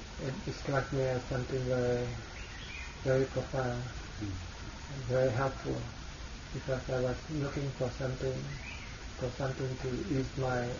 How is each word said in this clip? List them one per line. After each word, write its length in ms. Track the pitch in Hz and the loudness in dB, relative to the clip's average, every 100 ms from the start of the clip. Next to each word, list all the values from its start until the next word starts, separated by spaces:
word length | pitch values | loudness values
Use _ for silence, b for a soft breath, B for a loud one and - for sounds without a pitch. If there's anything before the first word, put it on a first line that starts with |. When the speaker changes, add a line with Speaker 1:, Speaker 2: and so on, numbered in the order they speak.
| - - 143 - 139 | -6 -4 -4 -2 -4
Speaker 1:
it 80 | |
struck 380 | - - 135 - | -2 2 2 4
me 100 | 135 | 4
as 200 | 131 127 | 4 4
something 360 | - 127 123 135 | 2 0 2 2
very, 460 | 127 127 123 123 120 117 113 - - - - - - - | 4 4 6 4 2 -2 -6 -8 -8 -8 -8 -6 -6 -2
very 200 | 135 131 131 | 4 6 4
profound, 560 | 131 - 139 127 123 123 - - - | 2 0 0 0 0 -2 -6 -6 -4
Speaker 2:
Mm. 120 | 104 90 87 - - - - | -2 -2 -6 -8 -8 -8 -6
Speaker 1:
and 80 | 139 | -4
very 260 | 120 127 131 | 2 4 6
helpful, 460 | 113 135 - 139 127 120 - - - - - - | 4 2 0 -2 -2 -4 -8 -10 -8 -8 -8 -6
because 260 | 139 135 131 - | -4 0 0 0
I 100 | 127 | 2
was 160 | 127 127 - | 2 0 -2
looking 360 | 151 139 151 139 - | 0 0 0 -2 0
for 120 | 123 - | 0 0
something, 360 | 131 131 131 131 139 143 - - - - - - | -2 0 0 0 -2 -4 -6 -8 -8 -8 -8 -4
for 120 | 127 - | -2 0
something 380 | 131 139 131 113 | -2 0 -2 0
to 60 | 131 123 202 | 0 0 2
ease 120 | 135 127 139 | 2 2 0
my 280 | 131 123 120 | 2 2 0